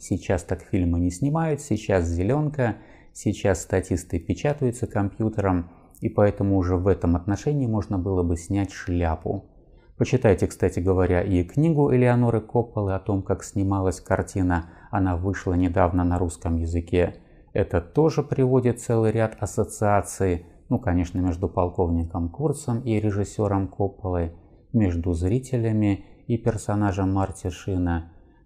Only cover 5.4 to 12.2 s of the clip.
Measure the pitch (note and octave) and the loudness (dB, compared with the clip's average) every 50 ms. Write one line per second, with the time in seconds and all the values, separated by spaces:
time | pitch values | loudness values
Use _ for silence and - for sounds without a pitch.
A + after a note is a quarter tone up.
5.4 | G2 F#2+ F2+ F2 E2+ - - - - - - - - A2 - G#2+ G#2 G#2 G2 - | 0 0 0 0 -2 -6 -14 -20 -20 -20 -14 -6 -6 -2 2 4 4 4 4 2
6.4 | G2+ G2 G2 F#2+ F2 F2 F#2 F2 F2+ G2 F2+ - - E2+ E2+ F2 - G#2 G2+ G2 | 0 2 2 2 2 2 0 2 2 2 2 2 2 2 2 2 0 -2 -4 -2
7.4 | - D3 D3 C#3+ C3 A2+ A2 G#2 G2 - G#2 F2+ F2 G2 F#2+ F2+ F2 E2+ F2 E2 | 0 -2 0 0 0 0 0 -2 -2 -2 -4 -2 -2 0 0 0 2 0 0 -2
8.4 | - - G2 G2+ G2 - - - - F#2 F2 F2 F2 E2 D#2+ - - G#2 G2+ G2 | -2 -2 0 0 0 -2 -6 -10 -6 -2 0 0 0 0 -2 -2 -4 -6 -6 -6
9.4 | - - - - - - - - - - - - A#2+ - C3+ A#2+ - A2 F#2 - | -8 -14 -20 -20 -20 -20 -20 -20 -20 -14 -4 -2 0 0 2 4 4 4 4 4
10.4 | G2+ F2+ - - G#2 F2+ - G2+ F2+ F#2+ F#2 F#2 F#2 F2+ F#2 F2 F2 G2+ F#2+ F2+ | 2 -2 0 0 0 0 0 0 0 2 2 4 4 4 4 2 2 2 2 2
11.4 | F2 F2 - C#3+ D#3 E3+ D#3 C#3+ C#3+ - B2+ B2 B2 B2 A#2+ A#2+ | 0 0 0 2 2 4 4 4 4 4 4 4 4 4 4 4